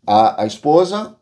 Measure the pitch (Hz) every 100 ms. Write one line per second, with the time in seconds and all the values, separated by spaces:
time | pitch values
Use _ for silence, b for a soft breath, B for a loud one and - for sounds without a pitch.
0 | - 107 107 - 107 - 147 160 180 208
1 | 214 -